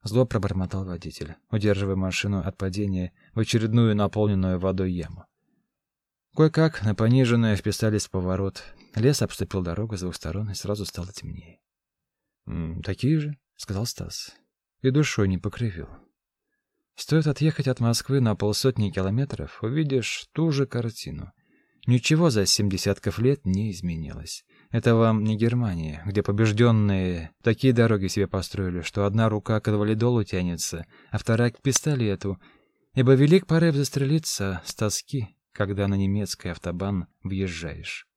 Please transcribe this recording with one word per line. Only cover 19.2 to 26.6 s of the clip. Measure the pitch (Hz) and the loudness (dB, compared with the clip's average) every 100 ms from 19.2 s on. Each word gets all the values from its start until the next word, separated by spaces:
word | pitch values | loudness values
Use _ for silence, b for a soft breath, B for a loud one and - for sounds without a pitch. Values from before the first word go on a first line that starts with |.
| 139 - 78 - | -2 -4 -10 -6
увидишь | 110 147 151 135 110 - - | -4 -2 0 0 -2 -8 -8
ту | - 165 | -2 0
же | 139 135 | 2 0
картину. | 123 117 - - 73 90 _ b b b b - | -2 -4 -6 -12 -12 -14 _ b b b b 2
Ничего | 123 - 156 185 | 2 4 4 4
за | 214 95 | 4 2
семь | - 104 | 2 0
десятков | 95 101 98 - 98 | 0 0 0 -2 0
лет | 123 139 - | 0 0 0
не | 95 107 | 0 -2
изменилось. | 87 90 82 76 76 80 - _ b b | -4 -6 -6 -8 -10 -12 -14 _ b b
Это | 113 120 117 | 0 4 6
вам | 113 110 | 6 4
не | 107 107 | 0 2
Германия, | 113 123 117 87 80 76 87 | 2 2 0 -2 -6 -8 -2
где | 101 | 0
побежденные | 98 101 110 104 | 0 2 2 6